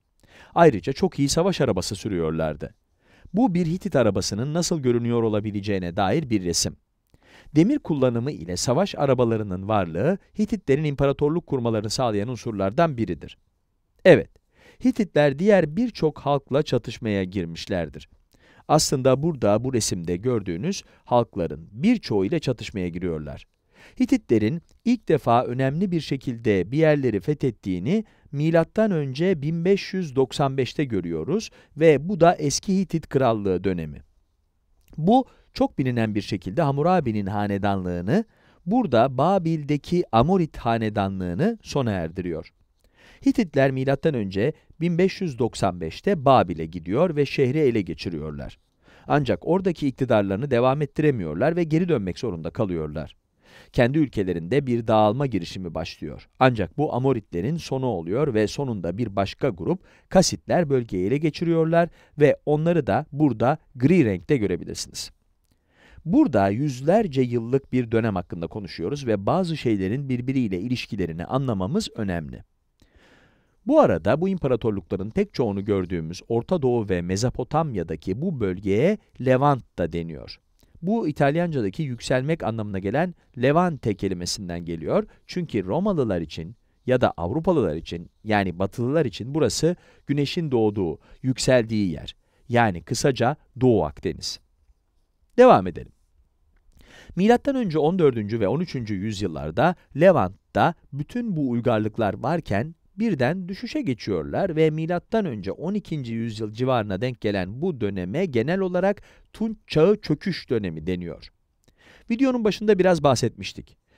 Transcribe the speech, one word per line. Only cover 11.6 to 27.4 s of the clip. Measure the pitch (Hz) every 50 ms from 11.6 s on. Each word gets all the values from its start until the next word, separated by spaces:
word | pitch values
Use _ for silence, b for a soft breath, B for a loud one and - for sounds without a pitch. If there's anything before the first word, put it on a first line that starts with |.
| 117 117 113 107 104 110
sağlayan | - - 131 120 107 101 101 123
unsurlardan | 127 107 - 120 113 98 95 98 107 131 135 165 139 117
biridir. | 110 92 87 78 - - - _ _ _ _ _ _ _ _ _ _ _ _ _ -
Evet, | 190 160 110 - - _ _ _ b b b b b b b b
Hititler | 254 247 - 214 170 - 156 147 147 135 139
diğer | 180 208 208 190 165 147 151
birçok | 185 247 240 - - 165 156 147 -
halkla | - 147 143 139 - - 156 147 156
çatışmaya | - - 123 - - 113 - 120 110 104 98 95
girmişlerdir. | 92 92 104 85 82 82 82 - - 101 90 82 73 69 76 - - _ _ _ _ b b b b b b b b
Aslında | 143 156 - - - 135 127 131 131 135 143
burada, | 170 165 127 117 104 104 110 120
bu | 131 131
resimde | 117 104 - 110 92 85 82 87 87
gördüğünüz | 104 127 123 113 95 92 82 82 113 175 196 - - b b b b
halkların | b 123 120 120 - - 98 85 80 76 76 82 -
birçoğu | - 110 151 214 247 208 - - 117 101 95
ile | 98 - -
çatışmaya | - - 123 - 110 - - 101 90 90
giriyorlar. | 85 90 90 90 80 78 76 71 65 - - _ _ _ b b b b b b b b
Hititlerin | 254 - - 240 - - 117 107 104 107 156 170 - _ _ _ -
ilk | 226 247 - _ -
defa | 165 139 - 131 117 120 123
önemli | - 123 127 131 135 139 160 196 202
bir | 175 165
şekilde | 139 - 147 135 - - 120 117 113 117 104 95 87 101
bir | 123 151
yerleri | 160 156 151 147 135 123 107 98
fethettiğini | - - 151 -